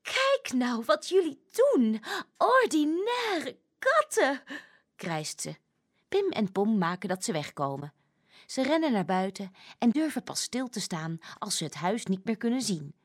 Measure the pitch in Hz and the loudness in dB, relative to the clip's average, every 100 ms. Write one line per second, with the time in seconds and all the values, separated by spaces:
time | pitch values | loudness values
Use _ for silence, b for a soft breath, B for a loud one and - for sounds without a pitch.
0 | - - 539 539 - 254 247 226 233 311 | -4 0 2 2 0 0 0 -2 0 0
1 | - 370 320 269 _ - 554 415 226 220 | 4 2 2 -6 _ 2 4 6 4 0
2 | 220 415 B _ 427 508 466 311 294 330 | -4 -8 B _ 4 6 4 2 2 0
3 | 427 494 453 359 269 - _ _ 523 622 | -2 -2 -2 -4 -6 -12 _ _ 2 2
4 | 605 - 277 277 B 285 B B B - | 2 2 2 0 B -14 B B B -12
5 | 185 160 151 - 156 156 _ _ _ _ | -6 -6 -6 -8 -10 -12 _ _ _ _
6 | _ 403 392 - 196 190 208 220 170 180 | _ 0 0 0 -2 2 2 2 0 -2
7 | 196 190 - 160 143 - 139 139 147 _ | -4 -4 -2 -4 -4 -4 -4 -4 -12 _
8 | b b b b b - 262 320 320 220 | b b b b b -2 2 2 2 2
9 | 165 185 190 196 196 B B B 240 294 | 2 0 0 -6 -14 B B B 2 4
10 | 311 262 - - - 247 254 214 - 170 | 0 -4 -6 -6 -4 -4 -4 -6 -6 -6
11 | 165 165 B B 208 - 156 147 175 226 | -6 -8 B B -6 -4 -6 -4 -2 -2
12 | - 190 208 220 233 254 214 170 143 - | -2 -4 -2 -2 0 0 -2 -4 -6 -16